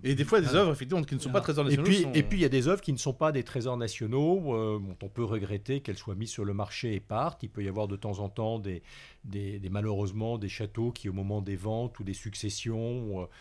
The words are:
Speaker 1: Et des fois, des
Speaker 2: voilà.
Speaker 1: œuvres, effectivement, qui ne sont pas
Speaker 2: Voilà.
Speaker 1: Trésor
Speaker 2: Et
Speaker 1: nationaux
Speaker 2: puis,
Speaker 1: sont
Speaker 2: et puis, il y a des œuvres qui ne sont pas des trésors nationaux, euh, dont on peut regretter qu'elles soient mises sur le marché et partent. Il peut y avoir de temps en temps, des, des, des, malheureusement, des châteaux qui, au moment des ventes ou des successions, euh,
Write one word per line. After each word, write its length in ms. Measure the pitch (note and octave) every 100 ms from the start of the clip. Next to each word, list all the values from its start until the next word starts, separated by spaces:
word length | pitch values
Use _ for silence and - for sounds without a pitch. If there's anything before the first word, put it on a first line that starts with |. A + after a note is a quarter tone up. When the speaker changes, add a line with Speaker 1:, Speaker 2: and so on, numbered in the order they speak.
Speaker 1:
Et 120 | C3 C#3
des 100 | C#3+
fois, 140 | A3
des 60 | D3+
Speaker 2:
voilà. 140 | D#3+
Speaker 1:
œuvres, 100 | F#3
effectivement, 320 | C#3 C3+ F3
qui 100 | D3
ne 60 | C#3
sont 100 | C3+
pas 120 | G3
Speaker 2:
Voilà. 20 |
Speaker 1:
Trésor 220 | G3 D3 C#3
Speaker 2:
Et 120 | C#3+
Speaker 1:
nationaux 80 | F3+
Speaker 2:
puis, 160 | G3
Speaker 1:
sont 100 | D3
Speaker 2:
et 100 | D3+
puis, 160 | - G3+
il 20 |
y 40 | D3
a 40 |
des 180 | C3 B2+
œuvres 140 | F#3
qui 100 | -
ne 60 | B2+
sont 160 | C#3+
pas 180 | B2+ D#3+
des 120 | C3
trésors 340 | A2+ C3 B2 B2
nationaux, 800 | A2+ - A2 C3 D#3 F#3+ D3+ A2+
euh, 240 | A2 G#2+
dont 180 | G2 F2+
on 60 | G2
peut 140 | -
regretter 580 | A2+ A2 G2 G2+ G2+ C#3
qu'elles 160 | B2 F#2
soient 180 | - F#2+
mises 160 | A2+
sur 120 | -
le 120 | G2+ G2
marché 400 | G2+ - A#2+ G2
et 40 |
partent. 440 | - A2 D#3 -
Il 60 | G#2+
peut 140 | -
y 40 | G2
avoir 200 | G2 G#2
de 80 | G2+
temps 220 | G#2+ G2
en 80 | G2+
temps, 300 | G#2+ A2 A2+
des, 240 | G2 F2 - - - - -
des, 340 | G2+ G2 G2+
des, 100 | F#2
malheureusement, 680 | G2 G#2+ G2+ G2+ G#2 A2 A#2
des 100 | G2+
châteaux 420 | - G#2 - A#2+
qui, 160 | B2 G2+
au 60 |
moment 280 | F#2+ G2 G#2
des 140 | G2 F#2+
ventes 440 | G#2 A2 A#2+ -
ou 40 |
des 120 | G2 F#2+
successions, 1080 | G#2+ - G#2+ - A2+ A2+ A#2 B2 A2 F#2+
euh, 40 | F2 -